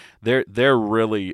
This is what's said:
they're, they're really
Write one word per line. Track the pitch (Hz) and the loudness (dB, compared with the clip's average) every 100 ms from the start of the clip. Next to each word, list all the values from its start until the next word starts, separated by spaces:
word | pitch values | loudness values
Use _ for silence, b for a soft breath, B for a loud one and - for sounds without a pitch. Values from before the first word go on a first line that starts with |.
| B B | B B
they're, | 110 131 - | -2 -2 -2
they're | 101 135 127 | 0 2 2
really | 107 110 110 107 92 | 2 0 0 -2 -6